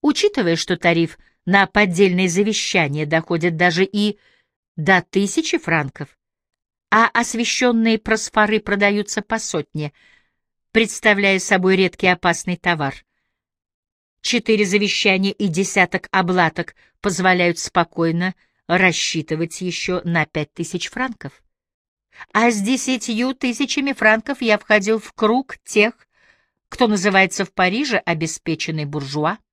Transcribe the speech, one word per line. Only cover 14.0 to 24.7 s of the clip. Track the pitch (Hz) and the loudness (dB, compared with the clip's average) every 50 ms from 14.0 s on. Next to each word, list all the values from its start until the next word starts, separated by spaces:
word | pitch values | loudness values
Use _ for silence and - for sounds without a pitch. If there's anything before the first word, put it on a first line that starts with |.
| _ _ _ _ | _ _ _ _
Четыре | _ - - 226 214 - 220 208 208 | _ -2 -2 -2 2 2 2 2 2
завещания | 190 185 208 202 202 - - - 208 190 190 190 196 202 | 2 2 0 0 0 -2 0 0 2 2 2 0 -2 -2
и | _ 208 202 | _ -4 -2
десяток | 160 165 196 - - 208 185 175 - 185 - - - | 0 -2 -4 -2 2 2 2 2 0 -6 -8 -2 -2
облаток | 196 185 170 180 185 175 160 - - 170 - - _ _ _ _ _ | -2 0 0 2 2 2 0 0 -4 -8 -8 -10 _ _ _ _ _
позволяют | - 202 180 175 185 185 185 180 180 175 170 170 | -6 -4 -4 0 2 2 2 4 2 0 0 -2
спокойно | - - _ 180 170 - _ - 165 165 165 170 180 185 185 _ _ _ _ _ _ _ | -8 -4 _ 0 0 0 _ -2 -2 0 0 0 -2 -4 -6 _ _ _ _ _ _ _
рассчитывать | 165 180 185 185 165 - - - - 165 151 - 160 156 165 165 - - | 0 2 2 2 2 0 -4 -4 -4 -6 -4 -4 -4 -4 -4 -6 -6 -8
ещё | 185 180 165 - - - 185 180 - | -8 -8 -8 -6 -6 -4 -4 -4 -4
на | 170 170 170 151 | -2 -2 -2 -2
пять | - _ 156 151 - _ | -2 _ -6 -6 -6 _
тысяч | - 170 - - 180 - - | -10 -10 -6 -6 -8 -8 -8
франков. | - - 254 262 233 _ - 135 _ _ _ _ _ _ _ _ _ _ _ _ _ _ _ _ _ - - _ _ | -6 -6 -6 -6 -6 _ -14 -18 _ _ _ _ _ _ _ _ _ _ _ _ _ _ _ _ _ -20 -20 _ _
А | 208 226 240 | 0 2 2
с | 233 208 | 2 0
десятью | 196 202 262 247 - - 262 247 - - 233 214 240 254 269 | 0 0 0 -2 0 -2 -4 -4 -2 -6 -4 -2 -2 -2 -2
тысячами | _ - 247 233 - 285 247 - - 269 277 269 | _ -4 -4 -2 -2 -4 -4 -2 -4 -2 -4 -4
франков | - - 220 214 226 - - 285 - - | 2 2 2 2 2 0 -6 -8 -4 0
я | 226 208 208 | 0 0 0
входил | - _ | 0 _